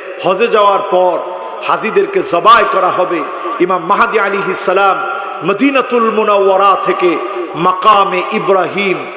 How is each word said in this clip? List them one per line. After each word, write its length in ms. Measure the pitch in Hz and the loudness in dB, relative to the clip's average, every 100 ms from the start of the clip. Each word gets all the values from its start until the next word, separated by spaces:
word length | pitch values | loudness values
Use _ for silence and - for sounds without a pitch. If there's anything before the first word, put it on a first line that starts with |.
| - - | -12 -6
হজে 220 | 165 185 226 | -2 0 2
যাওয়ার 340 | 208 202 190 - | 2 4 2 0
পর 280 | 185 180 165 262 - - - - | 2 2 0 -6 -10 -12 -8 -4
হাজিদেরকে 540 | 175 208 190 - 185 - | -2 0 0 0 0 0
জবাই 320 | 170 208 226 202 | 2 4 4 4
করা 160 | 190 180 | 0 0
হবে। 360 | 175 175 170 135 - 175 - | 0 -2 -4 -6 -8 -6 -2
ইমাম 260 | 180 180 165 | 0 0 0
মাহদী 320 | 196 226 214 | 2 2 0
আলাইহিস 400 | 202 196 175 190 | 0 -2 -4 -4
সালাম 640 | - 185 196 180 - - - - 156 | 0 2 2 2 -4 -8 -8 -6 -4
মদিনাতুল 640 | 202 277 269 247 247 220 | 0 2 2 0 0 0
মুনাওয়ারা 640 | 208 208 202 196 190 196 185 | 0 2 4 4 4 4 2
থেকে 340 | - 180 180 156 - - - | 0 0 0 0 -4 -8 -8
মাকামে 680 | 135 180 185 214 202 190 180 170 | -2 -2 2 4 4 2 -2 -4
ইব্রাহিম 760 | - 165 190 165 175 202 160 127 | -2 0 0 0 -2 -2 -4 -6